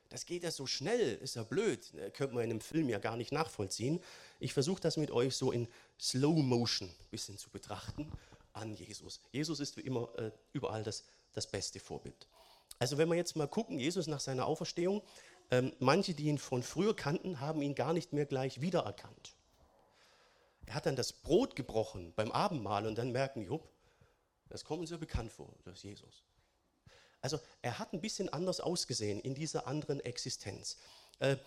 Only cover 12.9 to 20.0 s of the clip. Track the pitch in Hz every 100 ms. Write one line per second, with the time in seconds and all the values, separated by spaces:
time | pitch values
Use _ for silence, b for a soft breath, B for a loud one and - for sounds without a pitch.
12.9 | 143 160 170 170 156 143 214 - 139 139
13.9 | 185 151 143 - 127 131 156 175 - 180
14.9 | 208 - B B B B 127 131 - 127
15.9 | 175 190 147 151 147 - 123 120 151 208
16.9 | 214 - 160 190 143 143 156 143 135 127
17.9 | 165 - 147 143 131 135 120 175 175 117
18.9 | - - - - - _ _ _ _ _
19.9 | b